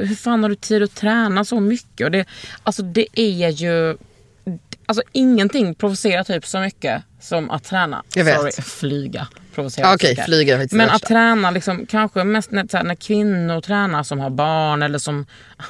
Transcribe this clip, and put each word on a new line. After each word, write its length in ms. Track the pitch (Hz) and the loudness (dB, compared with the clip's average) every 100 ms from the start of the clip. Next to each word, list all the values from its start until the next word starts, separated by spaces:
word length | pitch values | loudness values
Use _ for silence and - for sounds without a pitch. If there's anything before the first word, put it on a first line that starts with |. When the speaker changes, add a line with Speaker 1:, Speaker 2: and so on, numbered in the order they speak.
Speaker 1:
hur 120 | 196 208 | -4 -4
fan 260 | 240 233 | 0 0
har 80 | 214 | 0
du 60 | 202 | -2
tid 260 | - 214 | -2 0
att 120 | 202 | 0
träna 500 | - 208 226 220 190 | -2 0 0 0 0
så 160 | 208 240 | 0 0
mycket?" 440 | 202 240 - - | 0 0 -6 -6
Och 60 | 131 | -2
det, 140 | 190 180 - - - | 0 -2 -8 -18 -8
alltså, 200 | - 180 | -6 -4
det 240 | 185 170 220 - | -2 -2 0 0
är 280 | 226 175 170 | 0 2 0
ju, 480 | 151 170 165 160 156 - _ _ _ - 170 - - - | 0 0 0 0 -4 -12 _ _ _ -10 -10 -14 -8 -4
alltså, 160 | 214 - | -4 -2
ingenting 600 | 269 262 233 196 277 190 | 2 4 6 4 2 0
provocerar 500 | 160 208 196 214 180 | 0 -2 0 0 0
typ 220 | 190 175 - | 0 -4 -4
så 140 | 190 | -4
mycket 420 | 190 - 139 120 - _ | -4 -4 -4 -4 -6 _
som 300 | - 170 156 | -6 -4 -4
att 140 | - | -6
träna. 380 | - 190 165 135 - | -4 -2 -2 -4 -4
Speaker 2:
Jag 100 | 185 | 0
vet. 120 | 160 139 | 4 2
Speaker 1:
Sorry, 160 | 143 | 0
flyga 760 | - 131 - 143 143 135 120 139 - - | -4 -10 -8 -4 -4 -6 -8 -10 -14 -12
provocerar 400 | - 139 131 139 | -8 -6 0 2
Speaker 2:
Okej, 160 | 190 156 | 4 2
Speaker 1:
mycket. 140 | 123 | 0
Speaker 2:
flyga 300 | - 160 143 | 2 2 4
är 40 | 131 | 2
faktiskt 140 | 135 208 | 2 2
Speaker 1:
Men 100 | 220 | 4
Speaker 2:
det 60 | |
Speaker 1:
att 100 | 220 | 2
Speaker 2:
värsta. 40 | - | 4
Speaker 1:
träna, 420 | 226 233 226 185 | 4 6 4 2
liksom, 360 | 180 196 175 - | 0 -2 -4 -2
kanske 380 | 214 214 196 | -2 0 0
mest 260 | 190 214 208 | 0 0 -2
när, 160 | 202 190 | -4 -2
så 60 | 185 | -2
här, 80 | |
när 100 | 175 | -2
kvinnor 640 | 175 - 208 208 185 170 165 | -4 -2 0 2 0 0 -2
tränar 420 | 170 202 196 151 | -2 0 0 -2
som 180 | 147 143 | -2 -4
har 100 | 135 | -4
barn 520 | 131 151 160 156 147 | 0 0 2 2 0
eller 160 | 147 147 | 0 -2
som, 280 | 151 147 143 - - - | -4 -6 -6 -14 -20 -20